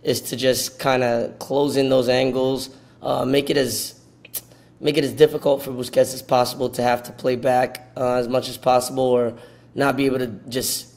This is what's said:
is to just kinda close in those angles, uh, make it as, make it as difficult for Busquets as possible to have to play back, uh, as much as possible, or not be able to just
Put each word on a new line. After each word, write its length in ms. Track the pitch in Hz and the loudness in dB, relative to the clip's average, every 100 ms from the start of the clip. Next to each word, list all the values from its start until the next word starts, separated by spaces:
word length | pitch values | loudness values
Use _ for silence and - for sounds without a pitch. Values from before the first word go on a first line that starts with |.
is 180 | - 120 | -2 -2
to 140 | - 123 | -4 -2
just 420 | 131 120 - - | 0 0 -4 -4
kinda 520 | 139 127 123 117 - - | 0 2 2 0 -2 -8
close 380 | - 135 143 131 | -4 0 0 2
in 120 | 135 | 2
those 180 | 131 123 | 2 4
angles, 640 | 127 131 127 131 131 - - - - | 2 2 0 -2 -2 -6 -16 -20 -10
uh, 220 | - 135 | -4 -2
make 240 | 127 143 139 | 0 0 2
it 60 | 143 | 0
as, 380 | 127 - - - - _ - - - - - _ | 0 -4 -8 -14 -20 _ -14 -14 -14 -20 -20 _
make 180 | 147 151 | -2 0
it 60 | |
as 80 | 139 | -2
difficult 500 | 117 151 147 147 139 | 4 4 6 0 0
for 80 | - | -2
Busquets 420 | 127 123 135 127 | -8 -2 2 2
as 80 | 131 | -2
possible 460 | - 127 123 139 123 | 0 2 2 -2 -4
to 120 | 120 | 0
have 200 | 120 120 | 0 0
to 80 | - | -4
play 240 | - 131 123 | -4 -2 0
back, 540 | 127 127 123 - - - | 2 2 0 -4 -16 -4
uh, 180 | 127 | 0
as 140 | 123 120 | 0 0
much 200 | 127 120 | -2 -4
as 80 | 117 | -2
possible, 460 | 135 127 123 131 | 2 2 2 0
or 280 | 127 123 120 110 - - - | 2 4 2 -4 -20 -20 -12
not 220 | - 139 131 | 0 0 2
be 80 | 135 | 0
able 120 | 131 | 0
to 80 | 127 101 - | -4 -8 -8
just 400 | 123 117 - - | -6 -4 -6 -10